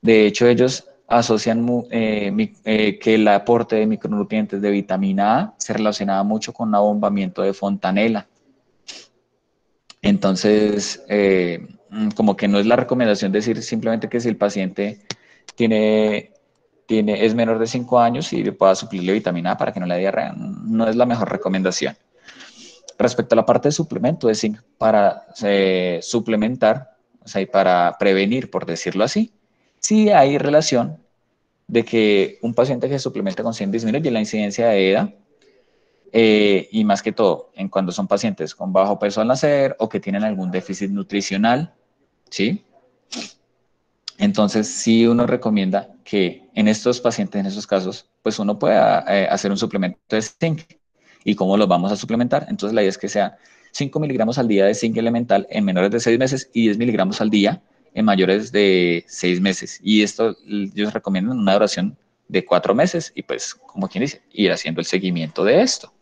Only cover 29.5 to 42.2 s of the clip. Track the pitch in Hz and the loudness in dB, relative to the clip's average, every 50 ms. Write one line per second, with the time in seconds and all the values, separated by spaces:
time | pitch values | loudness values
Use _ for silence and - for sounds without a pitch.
29.5 | _ _ _ _ _ _ - - 214 220 214 208 208 170 135 139 143 143 - 143 | _ _ _ _ _ _ -4 0 2 4 4 6 6 6 6 6 4 0 0 4
30.5 | 147 151 156 - - 120 117 143 156 - _ _ _ _ _ _ _ _ _ _ | 4 4 2 4 0 0 0 -2 -6 -12 _ _ _ _ _ _ _ _ _ _
31.5 | _ _ _ _ - 117 113 - - 113 110 107 104 101 95 - - _ - 117 | _ _ _ _ 0 0 0 2 0 2 4 4 4 4 2 0 -2 _ -8 -4
32.5 | 113 - 123 135 139 123 - 131 143 135 - 135 - - 101 98 92 - 113 117 | 0 0 0 0 0 -4 -4 -4 -4 -4 -6 -6 -6 -4 -4 -4 -4 -4 -6 -6
33.5 | 113 - 104 98 98 113 117 110 107 143 165 147 120 110 107 104 - 107 107 104 | -6 -4 -6 -4 -4 -4 -2 -2 -2 -2 -2 -2 -2 -2 -4 -4 -4 -4 -4 -4
34.5 | 98 - 117 117 110 98 95 95 95 - 202 208 - _ _ _ _ _ _ _ | -4 0 0 2 2 4 4 4 2 2 0 -2 -6 _ _ _ _ _ _ _
35.5 | _ _ _ _ _ _ _ _ _ _ _ - - 113 113 110 107 107 104 104 | _ _ _ _ _ _ _ _ _ _ _ -2 2 4 4 6 6 4 4 4
36.5 | 98 92 - - 104 110 110 104 101 98 - 113 104 - 113 95 82 - - _ | 2 2 0 -2 -4 -2 2 2 0 0 0 -6 -2 2 2 2 2 0 -6 _
37.5 | _ - 95 98 - 98 95 90 90 - 98 92 101 101 - 110 98 - 80 78 | _ -10 -10 -4 -4 -4 -4 -2 -4 -6 -4 -2 -2 -2 -2 -4 -4 -4 -8 -10
38.5 | - _ - 95 92 92 95 101 104 98 104 104 98 110 110 117 127 135 - 151 | -8 _ -8 -2 2 2 2 2 0 -2 -2 -4 -2 -2 0 0 0 0 2 0
39.5 | 143 143 135 135 131 - 113 110 - 101 - 101 98 101 107 110 104 95 92 90 | 2 2 0 0 0 -2 -4 -4 -4 -6 -6 -4 -4 -4 -2 -4 -4 -4 -6 -4
40.5 | 90 92 92 - 98 - 101 95 98 101 98 _ 101 101 98 - 101 98 104 117 | -6 -6 -6 -6 -8 -8 -6 -6 -6 -6 -8 _ -4 -4 -4 -2 -2 0 2 2
41.5 | 120 135 160 175 _ _ _ _ _ _ _ _ _ _ | 2 0 -2 -6 _ _ _ _ _ _ _ _ _ _